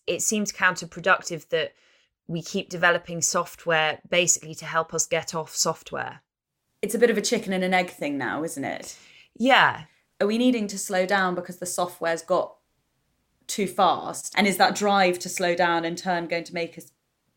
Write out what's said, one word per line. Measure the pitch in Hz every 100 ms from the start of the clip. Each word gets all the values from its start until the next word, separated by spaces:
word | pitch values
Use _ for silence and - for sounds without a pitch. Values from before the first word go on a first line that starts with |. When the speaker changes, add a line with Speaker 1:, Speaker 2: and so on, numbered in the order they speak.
| -
Speaker 1:
it | 175
seems | - 214 202
counterproductive | - 185 175 170 - 190 175 - 160 -
that | 160 147 - _ _ _ _ -
we | 165
keep | - 196 -
developing | 175 175 175 175 170
software | - 185 170 - 175 160 156 - -
basically | 175 170 - 156 160
to | 156
help | 165 170
us | 160 -
get | 165 - 165
off | 151 -
software. | 170 160 - 139 123 - _ _ _ _ _ _
Speaker 2:
It's | 202 220
a |
bit | 233
of | 214
a |
chicken | 202 220 185
and | 185
an | 185
egg | 185 180
thing | - 147 143
now, | 117 107
isn't | 160 143
it? | 120 73 - - - - - -
Speaker 1:
Yeah. | 247 240 151 110 - _ _ -
Speaker 2:
Are | 208
we | 226
needing | 254 240 208
to | 196
slow | - 185 185
down | 196 185 180
because | 175 180
the | 180
software's | - 175 - 165 165
got | - 180 - - _ _ _ _ _ _ _ _ -
too | - 190
fast? | - 180 - - 165 - -
And | 202
is | 190
that | 196 190
drive | 202 196 185 180
to | 180
slow | - 175 175
down | 175 170 165
in | 175
turn | 190 175 165
going | 170 165
to |
make | 175 165 160
us | - _ _ _ _